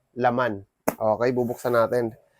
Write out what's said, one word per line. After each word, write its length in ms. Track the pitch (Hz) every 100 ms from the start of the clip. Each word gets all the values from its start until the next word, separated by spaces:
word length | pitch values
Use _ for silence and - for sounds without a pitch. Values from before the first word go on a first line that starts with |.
| _ 120
laman. 480 | 123 120 123 101 98 _ -
Okay, 400 | - 110 107 120
bubuksan 480 | 123 120 120 127 120
natin. 400 | 113 123 117 113 _ _